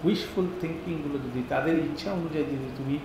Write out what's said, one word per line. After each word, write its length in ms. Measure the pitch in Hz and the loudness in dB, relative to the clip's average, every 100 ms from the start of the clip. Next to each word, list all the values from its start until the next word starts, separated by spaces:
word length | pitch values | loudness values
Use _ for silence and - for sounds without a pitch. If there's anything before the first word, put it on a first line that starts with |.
উইশফুল 420 | 170 214 - - 180 - | 4 2 0 0 0 0
থিংকিংগুলো 580 | 160 156 175 160 147 143 | -4 -4 -4 -2 -2 -2
যদি, 240 | 127 123 123 | -2 -4 0
তাদের 300 | 135 147 160 | 2 4 4
ইচ্ছা 340 | 147 - 202 | 2 -2 -2
অনুযায়ী 320 | 185 165 151 | 0 0 0
যদি 260 | 139 135 131 127 | 0 -2 -4 -4
তুমি 200 | 135 143 | -2 -2